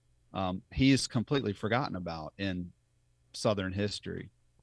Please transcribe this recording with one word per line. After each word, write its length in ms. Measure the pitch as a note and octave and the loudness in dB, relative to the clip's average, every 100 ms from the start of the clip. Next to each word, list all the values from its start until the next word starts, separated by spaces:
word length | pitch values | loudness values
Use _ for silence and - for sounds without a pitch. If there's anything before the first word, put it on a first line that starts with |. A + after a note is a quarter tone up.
| _ _ _ | _ _ _
Um, 300 | F#2+ F#2 F#2+ - | -4 -2 -4 -6
he 220 | - C3+ | 4 6
is 160 | C3 - | 6 4
completely 440 | B2 G#2+ C#3+ A2 | -2 0 0 0
forgotten 440 | F#2+ A2 A#2 C#3+ F#2 | -4 0 0 0 -4
about 360 | E2+ E2 D2+ - | -6 -8 -10 -6
in 320 | G2 F2+ F2+ - _ _ _ _ _ | -4 -4 -6 -12 _ _ _ _ _
Southern 400 | - A#2+ G2+ F#2 | -2 0 0 -2
history, 580 | F#2+ G#2 - F2+ F2 - _ _ _ | -2 -2 -2 -8 -10 -10 _ _ _